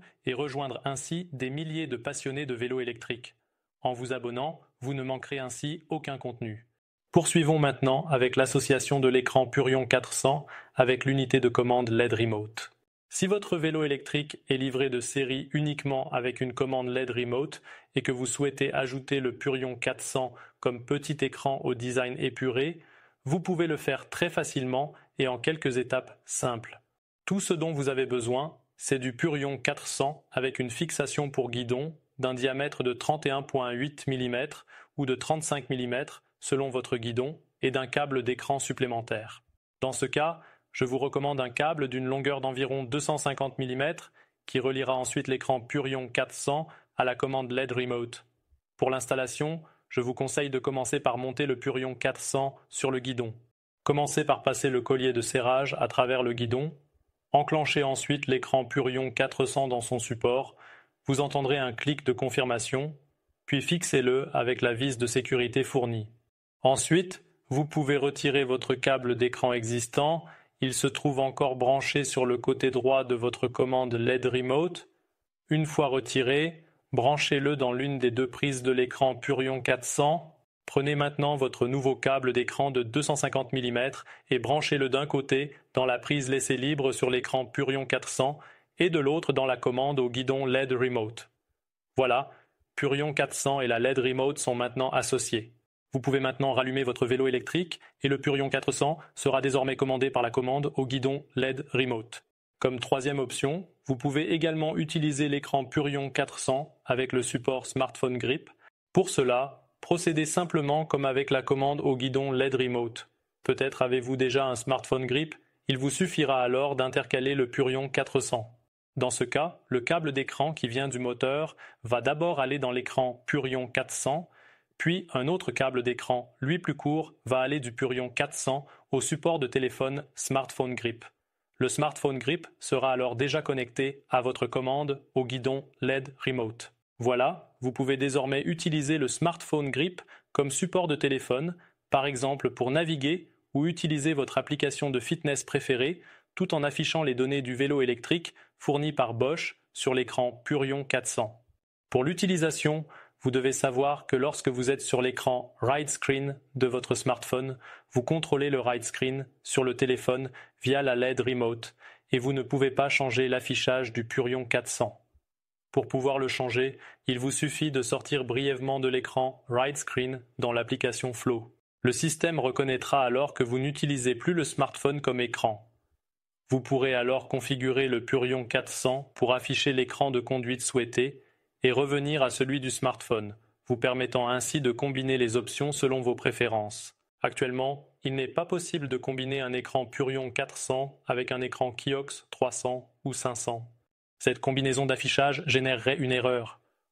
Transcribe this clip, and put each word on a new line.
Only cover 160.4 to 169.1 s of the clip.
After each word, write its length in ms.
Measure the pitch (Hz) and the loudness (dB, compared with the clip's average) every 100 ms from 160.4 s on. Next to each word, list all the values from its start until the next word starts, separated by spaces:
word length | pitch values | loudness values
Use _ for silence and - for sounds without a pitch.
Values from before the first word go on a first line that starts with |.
| - _ | -20 _
via 220 | 127 139 | 0 2
la 100 | 139 | 2
L 100 | 120 | 2
E 100 | 127 127 | 2 2
D 80 | |
Remote 520 | 120 127 117 117 - - - - _ | 0 0 0 -2 -10 -18 -20 -20 _
et 80 | 131 | 0
vous 140 | 123 | 2
ne 100 | 135 | -2
pouvez 260 | 120 139 135 | 0 2 4
pas 200 | 131 139 | 4 2
changer 380 | - 135 120 127 | 2 2 2 2
l'affichage 640 | 127 - 127 - 127 123 | 2 0 0 2 0 0
du 140 | 117 117 | -4 -4
Purion 400 | - 123 127 120 | -2 0 -2 0
quatre 220 | 123 120 | -2 0
cents. 340 | - 107 - _ _ _ _ _ _ _ - | -2 -2 -4 _ _ _ _ _ _ _ -2
Pour 100 | 120 | 0
pouvoir 300 | 135 135 135 | 0 2 2
le 100 | 131 | 0
changer, 520 | - 127 117 131 139 - - - | -2 0 0 0 -2 -16 -8 -4
il 140 | 123 | -2
vous 100 | 131 | 0
suffit 400 | 135 151 - 156 | 0 -2 0 -2
de 140 | 135 | 0
sortir 420 | 120 135 - 143 127 | 0 -2 -2 -4 -2
brièvement 540 | 117 139 131 135 135 | -2 -2 -2 -2 -2
de 80 | 131 | 0
l'écran 560 | 127 127 | 0 -2